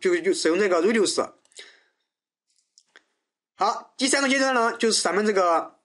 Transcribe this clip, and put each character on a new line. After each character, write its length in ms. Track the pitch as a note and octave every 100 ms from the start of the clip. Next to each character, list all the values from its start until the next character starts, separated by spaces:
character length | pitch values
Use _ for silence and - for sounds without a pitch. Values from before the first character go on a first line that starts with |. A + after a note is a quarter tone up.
就， 180 | F#3 F3
就 120 | F3+
使 160 | - D#3+
用 100 | F3
这 100 | G#3
个 140 | F3
Reduce。 500 | F#3+ A3+ F3 - - - _ - - - _ _ _ _ _ _ _ _ _ _ _ - _ _ _ _ _ -
好， 380 | G3+ A3+ - -
第 100 | C4
三 160 | C#4
个 60 | C4+
阶 100 | C4+
段 160 | C4
呢， 220 | B3+ A3+ A3+
就 160 | A3+
是 100 | -
咱 120 | F3
们 120 | F3+ G#3+
这 60 |
个 460 | F#3+ F3 D#3+ - _